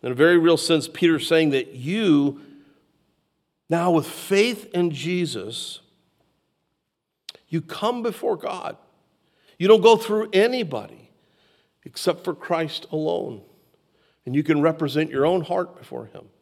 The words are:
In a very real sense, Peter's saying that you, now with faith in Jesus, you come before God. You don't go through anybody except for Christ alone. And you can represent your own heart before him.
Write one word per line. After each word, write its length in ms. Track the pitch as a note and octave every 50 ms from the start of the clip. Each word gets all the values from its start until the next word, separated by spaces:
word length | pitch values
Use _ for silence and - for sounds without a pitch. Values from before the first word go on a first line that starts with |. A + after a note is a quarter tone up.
In 100 | - B2+
a 40 | B2
very 220 | B2 D3 E3+ F3
real 200 | F3 E3 E3+ E3
sense, 300 | D#3+ - - E3 D#3 C3
Peter's 400 | - - - F3+ E3+ E3 D3 -
saying 240 | - E3+ D#3+ D#3+ D3+
that 220 | C#3 C3+ B2 - -
you, 680 | B2+ B2 D3 F#3 A3 A3+ F#3+ D#3 C#3+ C#3+ C#3+ C#3 - - - - - _ _ _ _ _ _ _ _ _ _ _ _ _ _ _ _ _ _ _ _ _ _
now 220 | E3 E3+ E3+ F3+
with 160 | E3+ D#3+ -
faith 640 | - - - - - F#3+ G3 G#3+ A#3+ A#3 G3+ - - -
in 160 | F3 F3 F3
Jesus, 920 | D3+ C3+ B2+ E3 F3+ F3+ F3 D3 B2 A2 F#2 G#2 A#2 - - - - - _ _ _ _ _ _ _ _ _ _ _ _ _ _ _ _ _ _ _ _ _ _ _ _ _ _ _ _ _ - - - _
you 140 | _ D#3+ E3
come 400 | D#3 D#3+ - - - A3 B3 B3
before 360 | A3+ A#3+ G3+ - - - G#3
God. 400 | D#3 - - - F3+ - - - _ _ _ _ _ _ _ _ _ _ _ _ _ _ _ _ _
You 80 | E3+
don't 140 | F#3+ A3 G#3+
go 160 | F3 A3+ A3+
through 320 | A3 A3+ - G#3 G#3+ A3 A3 G3+
anybody 760 | F#3+ G#3 A#3+ B3+ B3+ A3+ D#3 C#3 A2 G#2 - - - - _ _ _ _ _ _ _ _ _ _ _ _ _ _ _ _
except 400 | - _ - - F#3 D#3+ E3+ -
for 100 | F3+ D#3+
Christ 540 | - - - F3 D#3+ E3 D3+ - - - -
alone. 500 | - D#3 D#3 D3+ E3+ E3+ - - A#2 G2+ - _ _ _ _ _ _ _ _ _ _ _ _ _ _ _ _
And 100 | B2 B2
you 60 | C#3+
can 200 | D3+ D#3+ D#3+ D3
represent 500 | C#3+ E3 D#3 D3+ D#3 D3 C3 D3+ D#3 D#3+
your 140 | C3 C3+ C#3
own 160 | D#3+ F3+ F#3+
heart 360 | D#3 - F3+ F#3 F3+ F3 -
before 280 | - - - C3 A#2+ A2+
him. 180 | G#2+ _ - - G#2 _ _